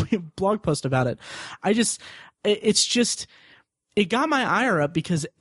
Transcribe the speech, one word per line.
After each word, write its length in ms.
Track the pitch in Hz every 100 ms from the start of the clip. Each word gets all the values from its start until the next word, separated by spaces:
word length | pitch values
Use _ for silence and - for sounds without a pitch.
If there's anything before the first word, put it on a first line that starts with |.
| - 202
<laughs> 160 | 160 -
blog 260 | 190 214
post 220 | 170 143
about 220 | 131 131 123
it. 120 | - - - - -
I 100 | 190
just, 280 | 220 214 - - - - _
it, 140 | 208 208
it's 220 | 220 208
just, 420 | - 240 233 - - - - - _ _ _ 208
it 100 | 180
got 220 | 233 320
my 160 | 277
ire 360 | 196 196 254 170
up 100 | 147
because, 340 | 170 - 165 156 -